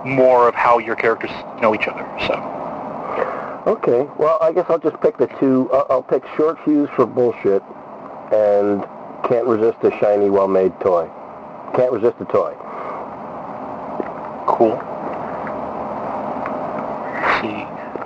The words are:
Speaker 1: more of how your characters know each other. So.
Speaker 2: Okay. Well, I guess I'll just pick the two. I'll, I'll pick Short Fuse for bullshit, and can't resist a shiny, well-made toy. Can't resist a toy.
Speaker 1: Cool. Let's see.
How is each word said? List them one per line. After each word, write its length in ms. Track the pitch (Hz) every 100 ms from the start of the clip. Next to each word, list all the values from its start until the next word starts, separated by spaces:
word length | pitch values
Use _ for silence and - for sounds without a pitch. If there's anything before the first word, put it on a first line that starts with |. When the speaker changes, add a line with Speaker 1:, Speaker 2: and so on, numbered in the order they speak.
Speaker 1:
more 420 | 127 135 127 123 120
of 80 |
how 240 | - 131 120
your 160 | 113
characters 360 | 113 120 113 - - - -
know 120 | 113
each 140 | 107 -
other. 180 | - - - -
So. 80 | - - - - - - - - - - - - - -
Speaker 2:
Okay. 400 | 214 - 120 143 -
Well, 180 | 151 160
I 100 | 160
guess 140 | 165 175
I'll 100 | 165
just 220 | 160 -
pick 160 | - -
the 100 | 120 -
two. 300 | 139 131 131
I'll, 140 | 131 143
I'll 140 | 131
pick 200 | - 147 - -
Short 260 | - 165
Fuse 260 | - 151 143
for 120 | - 113
bullshit, 560 | 104 120 - 101 98 - - - - - - -
and 560 | 107 104 101 101 101 92 - - - -
can't 180 | 120 120
resist 320 | 110 113 -
a 80 | 107 -
shiny, 320 | 107 104 101
well-made 480 | 98 98 95 95 87
toy. 280 | 98 87 80 - - - - - -
Can't 180 | - 127
resist 240 | 120 117 -
a 40 | 95
toy. 280 | 104 80 - - - - - - - - - - - - - - - - - - - -
Speaker 1:
Cool. 320 | - 110 - - - - - - - - - - - - - - - - - - - - - - - -
Let's 260 | - - -
see. 200 | 113 107 107 - - -